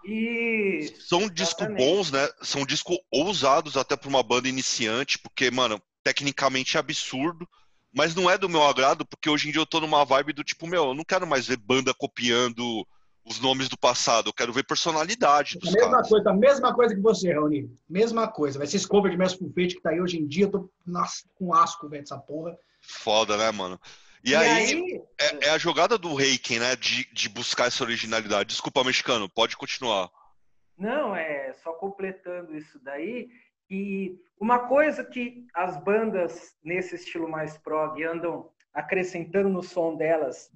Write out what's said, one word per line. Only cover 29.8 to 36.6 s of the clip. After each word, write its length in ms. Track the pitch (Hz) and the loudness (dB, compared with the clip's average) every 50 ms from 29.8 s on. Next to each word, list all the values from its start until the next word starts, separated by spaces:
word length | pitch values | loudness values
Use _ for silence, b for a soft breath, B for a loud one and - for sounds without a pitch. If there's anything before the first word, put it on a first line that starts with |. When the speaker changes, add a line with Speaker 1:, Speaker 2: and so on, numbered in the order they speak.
| 131 117 104 95 90 87 _ b b b b b _ _ _ _ _ _ _ | -2 0 0 0 -2 -4 _ b b b b b _ _ _ _ _ _ _
Speaker 1:
Não, 380 | 170 190 220 262 302 277 220 190 | -10 -8 -4 -4 -2 -2 -4 -4
é, 380 | 170 160 156 147 139 135 131 127 - | -4 -6 -6 -6 -6 -8 -10 -12 -12
só 120 | - 165 165 | -12 -12 -10
completando 840 | 165 190 196 196 196 190 190 185 - - 175 180 180 175 160 156 | -8 -8 -10 -8 -8 -10 -10 -10 -10 -12 -12 -12 -12 -12 -12 -14
isso 240 | 151 151 - - - | -14 -16 -18 -20 -18
daí, 480 | 123 139 143 147 165 208 240 247 - - b b b b b _ _ - | -14 -12 -10 -8 -8 -8 -8 -10 -12 -14 b b b b b _ _ -10
e 460 | 190 196 196 202 196 196 190 180 185 - _ _ _ - | -8 -8 -6 -6 -6 -6 -6 -8 -10 -14 _ _ _ -4
uma 200 | 202 226 247 247 247 | 0 2 2 2 2
coisa 360 | 240 262 285 311 302 - 262 - | 2 2 4 4 2 0 -4 -8
que 420 | - - 247 240 240 - - - - - | -10 -8 -8 -8 -8 -10 -14 -20 -10 -6
as 280 | 165 185 180 160 - | -4 -4 -4 -6 -4
bandas 760 | - 196 208 226 226 220 190 185 170 165 - - - - _ _ | -2 0 0 2 0 0 -2 -2 -4 -4 -6 -10 -18 -20 _ _